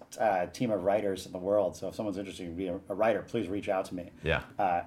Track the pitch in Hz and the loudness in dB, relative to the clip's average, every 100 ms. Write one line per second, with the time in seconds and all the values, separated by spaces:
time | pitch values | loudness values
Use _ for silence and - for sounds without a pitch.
0 | - - 110 92 87 - 120 101 95 107 | -16 0 2 4 0 -2 0 2 4 4
1 | 101 92 95 90 92 104 90 - 92 - | 2 -2 -6 -4 2 4 4 0 -6 -4
2 | 107 92 95 90 87 82 95 87 - 95 | -4 -4 -6 -8 -8 -4 -4 -4 -6 2
3 | 113 98 - 117 90 98 101 95 - 90 | 2 2 -2 -4 -2 -4 0 -2 -2 -8
4 | 87 - 80 76 - - 95 85 | -10 -6 -2 0 -2 0 2 2